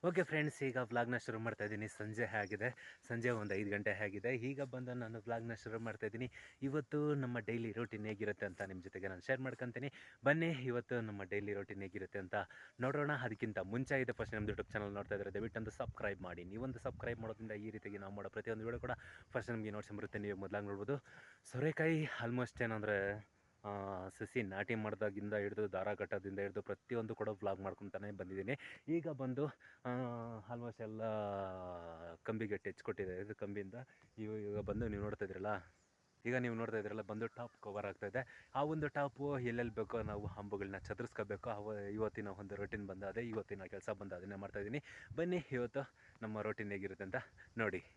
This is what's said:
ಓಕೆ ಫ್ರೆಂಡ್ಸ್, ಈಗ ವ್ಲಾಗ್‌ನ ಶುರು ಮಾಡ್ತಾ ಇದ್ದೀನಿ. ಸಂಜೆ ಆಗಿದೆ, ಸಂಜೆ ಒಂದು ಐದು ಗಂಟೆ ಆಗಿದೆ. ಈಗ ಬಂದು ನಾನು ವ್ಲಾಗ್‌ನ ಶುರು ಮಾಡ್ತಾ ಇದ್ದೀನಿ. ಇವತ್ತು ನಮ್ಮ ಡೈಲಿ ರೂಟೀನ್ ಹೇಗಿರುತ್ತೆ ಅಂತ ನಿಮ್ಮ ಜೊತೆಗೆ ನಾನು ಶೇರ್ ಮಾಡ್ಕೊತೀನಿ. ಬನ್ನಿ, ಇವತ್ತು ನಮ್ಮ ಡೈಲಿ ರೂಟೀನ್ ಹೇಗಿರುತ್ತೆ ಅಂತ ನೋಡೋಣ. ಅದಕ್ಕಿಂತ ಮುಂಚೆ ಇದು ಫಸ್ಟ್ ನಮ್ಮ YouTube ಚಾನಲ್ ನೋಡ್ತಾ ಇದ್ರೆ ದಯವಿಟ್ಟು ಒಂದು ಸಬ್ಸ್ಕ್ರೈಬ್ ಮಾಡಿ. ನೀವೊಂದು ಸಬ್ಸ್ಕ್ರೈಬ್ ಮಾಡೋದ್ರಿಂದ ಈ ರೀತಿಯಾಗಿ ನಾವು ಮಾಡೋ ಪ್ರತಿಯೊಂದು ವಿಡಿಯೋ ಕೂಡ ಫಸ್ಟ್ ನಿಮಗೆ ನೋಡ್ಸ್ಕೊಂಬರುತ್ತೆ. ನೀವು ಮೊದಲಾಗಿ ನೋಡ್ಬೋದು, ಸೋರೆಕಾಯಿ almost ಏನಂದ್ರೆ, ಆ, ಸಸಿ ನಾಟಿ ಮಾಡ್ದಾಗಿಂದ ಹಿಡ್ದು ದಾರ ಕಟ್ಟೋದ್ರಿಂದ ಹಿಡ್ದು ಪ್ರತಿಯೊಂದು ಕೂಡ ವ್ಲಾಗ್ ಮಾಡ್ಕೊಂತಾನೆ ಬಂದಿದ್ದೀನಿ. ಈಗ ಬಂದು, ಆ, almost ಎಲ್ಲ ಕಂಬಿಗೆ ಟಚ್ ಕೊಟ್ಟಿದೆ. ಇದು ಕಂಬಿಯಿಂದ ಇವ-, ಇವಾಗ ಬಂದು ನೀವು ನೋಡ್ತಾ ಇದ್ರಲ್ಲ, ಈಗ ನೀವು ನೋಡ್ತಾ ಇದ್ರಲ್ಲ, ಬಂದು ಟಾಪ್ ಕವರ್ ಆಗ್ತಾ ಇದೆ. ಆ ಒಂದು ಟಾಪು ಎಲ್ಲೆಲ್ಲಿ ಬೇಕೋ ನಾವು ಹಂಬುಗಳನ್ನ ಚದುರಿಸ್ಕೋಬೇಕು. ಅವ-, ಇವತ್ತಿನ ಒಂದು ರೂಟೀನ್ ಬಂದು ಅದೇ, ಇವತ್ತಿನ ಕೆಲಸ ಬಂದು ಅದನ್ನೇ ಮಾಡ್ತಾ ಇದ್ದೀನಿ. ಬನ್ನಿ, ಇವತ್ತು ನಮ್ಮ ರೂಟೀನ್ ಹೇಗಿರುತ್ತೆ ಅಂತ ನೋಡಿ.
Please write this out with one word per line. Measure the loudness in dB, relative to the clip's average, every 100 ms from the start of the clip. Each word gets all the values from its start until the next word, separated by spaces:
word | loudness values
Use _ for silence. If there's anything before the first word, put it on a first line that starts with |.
| 4
ಓಕೆ | 4
ಫ್ರೆಂಡ್ಸ್, | 4 4 4 4
ಈಗ | 2 2
ವ್ಲಾಗ್‌ನ | 4 4 4 2 2
ಶುರು | 0 0
ಮಾಡ್ತಾ | 0 0
ಇದ್ದೀನಿ. | 0 -2
ಸಂಜೆ | -2 -4 0 2 2
ಆಗಿದೆ, | 2 2 0 -2 -14 -16 -4
ಸಂಜೆ | 2 4
ಒಂದು | 4 2 2
ಐದು | 2
ಗಂಟೆ | 2 2 2 0
ಆಗಿದೆ. | 0 0 2 0
ಈಗ | -2
ಬಂದು | -2 -4 -4
ನಾನು | -2 -4 -4
ವ್ಲಾಗ್‌ನ | -2 0 0 -4
ಶುರು | -4 -2 -2
ಮಾಡ್ತಾ | -2 -2
ಇದ್ದೀನಿ. | -2 -4 -6 -18 -4
ಇವತ್ತು | 0 2 2 2 4 4
ನಮ್ಮ | 2 0
ಡೈಲಿ | 2 2 2 0
ರೂಟೀನ್ | -2 0 -2
ಹೇಗಿರುತ್ತೆ | 0 2 2 0
ಅಂತ | -2
ನಿಮ್ಮ | -4 -4 -6
ಜೊತೆಗೆ | -4 -4
ನಾನು | -4 0
ಶೇರ್ | 0 0
ಮಾಡ್ಕೊತೀನಿ. | -2 -4 -2 -6 -8 -18 2
ಬನ್ನಿ, | 6 6 6 2 2
ಇವತ್ತು | 0 2 0
ನಮ್ಮ | 0 -2
ಡೈಲಿ | 0 0 2 -2
ರೂಟೀನ್ | -2 -4 -4
ಹೇಗಿರುತ್ತೆ | -4 -4 -4
ಅಂತ | 0 0 0 -6 -18 0 2
ನೋಡೋಣ. | 4 2 2 0
ಅದಕ್ಕಿಂತ | 0 0 0 0
ಮುಂಚೆ | 0 2 2 2
ಇದು |
ಫಸ್ಟ್ | 0 0 0
ನಮ್ಮ | 0
YouTube | 0 0
ಚಾನಲ್ | 0 0 -2
ನೋಡ್ತಾ | 0 0
ಇದ್ರೆ | 0
ದಯವಿಟ್ಟು | 0 -2 -2
ಒಂದು | -4 -4
ಸಬ್ಸ್ಕ್ರೈಬ್ | -6 0 -2 0 -4
ಮಾಡಿ. | -6 -6
ನೀವೊಂದು | -4 -4 -2 -4
ಸಬ್ಸ್ಕ್ರೈಬ್ | -2 -2 -2 -4
ಮಾಡೋದ್ರಿಂದ | -6 -6
ಈ | -4 -4 -6
ರೀತಿಯಾಗಿ | -6 -6
ನಾವು | -4 -4
ಮಾಡೋ | -4 -4
ಪ್ರತಿಯೊಂದು | -2 0 0
ವಿಡಿಯೋ | -2 -2
ಕೂಡ | -2 -4 -16 -2 -2
ಫಸ್ಟ್ | 0 0
ನಿಮಗೆ | 0 -2
ನೋಡ್ಸ್ಕೊಂಬರುತ್ತೆ. | -4 -6 -4 -2 -2
ನೀವು | -2 0
ಮೊದಲಾಗಿ | 0 0
ನೋಡ್ಬೋದು, | -2 0 0 -2 -18 -18 -20 -6
ಸೋರೆಕಾಯಿ | 2 2 4 4 6 2 0 0
almost | 2 0 2 2
ಏನಂದ್ರೆ, | 2 4 4 4 2 -4 _ _ _ -4
ಆ, | -2 -2 -2 -4 -4
ಸಸಿ | -2 0 0
ನಾಟಿ | -2 0 2
ಮಾಡ್ದಾಗಿಂದ | 0 2 0 0 0 2
ಹಿಡ್ದು | 2 2 0 2
ದಾರ | 0 0
ಕಟ್ಟೋದ್ರಿಂದ | 0 -2 -2 -2
ಹಿಡ್ದು | 0 -2 -4
ಪ್ರತಿಯೊಂದು | -6 _ -2 0 0
ಕೂಡ | 0 2
ವ್ಲಾಗ್ | 0 0 -2
ಮಾಡ್ಕೊಂತಾನೆ | -4 -6 -6 -6 -6
ಬಂದಿದ್ದೀನಿ. | -4 -2 0 -2 -4 -12 0 0
ಈಗ | 0 -2
ಬಂದು, | -2 2 0 0 -18 -8 -2
ಆ, | 0 0 -2 -4 -6 -6
almost | -6 -6 -4 -6
ಎಲ್ಲ | 0 0 2 2 2 0 -2 -4 -4 -6 -8 -10 -8 -2
ಕಂಬಿಗೆ | 0 2 0 -2
ಟಚ್ | -4 -4
ಕೊಟ್ಟಿದೆ. | 0 0 -2
ಇದು | -4 -4
ಕಂಬಿಯಿಂದ | -2 -2 -4 -6 -12 -16 -20 -6
ಇವ-, | -4 -2
ಇವಾಗ | 0 0 0
ಬಂದು | 2 2
ನೀವು | 2 0
ನೋಡ್ತಾ | 0 -2
ಇದ್ರಲ್ಲ, | -2 0 0 -2 -20 _ _ _ _ 2
ಈಗ | 4
ನೀವು | 4 2
ನೋಡ್ತಾ | 2 2
ಇದ್ರಲ್ಲ, | 0 -2 -2
ಬಂದು | 0 -2 -2
ಟಾಪ್ | -10 -8 -4
ಕವರ್ | -2 -2
ಆಗ್ತಾ | -2 -2
ಇದೆ. | -2 -2 -10 -4 2
ಆ | 2 2
ಒಂದು | 2 2
ಟಾಪು | 0 2 0 2 2
ಎಲ್ಲೆಲ್ಲಿ | 2 2 0
ಬೇಕೋ | 0 0 0
ನಾವು | 0 -2 -4
ಹಂಬುಗಳನ್ನ | -2 0 0 -2
ಚದುರಿಸ್ಕೋಬೇಕು. | -4 -4 -4 -2 -2 0 -2 -2
ಅವ-, | -2 -2 -2 2
ಇವತ್ತಿನ | 0 0 -4
ಒಂದು | -6 -6 -4
ರೂಟೀನ್ | -2 -2 -4
ಬಂದು | -4 -4
ಅದೇ, | -2 0
ಇವತ್ತಿನ | -2 -2 -6 -6 -6
ಕೆಲಸ | -2 -2
ಬಂದು | -2 -6
ಅದನ್ನೇ | -6 -4 -4
ಮಾಡ್ತಾ | -2
ಇದ್ದೀನಿ. | -2 -2 -4 -16 -8 0
ಬನ್ನಿ, | 2 2 2 0
ಇವತ್ತು | 2 0 -4 -10 -20 -8
ನಮ್ಮ | -2 0
ರೂಟೀನ್ | 0 0 0 0
ಹೇಗಿರುತ್ತೆ | -2 -4 -2
ಅಂತ | -2 -2 -16 -10 2
ನೋಡಿ. | 2 2 -6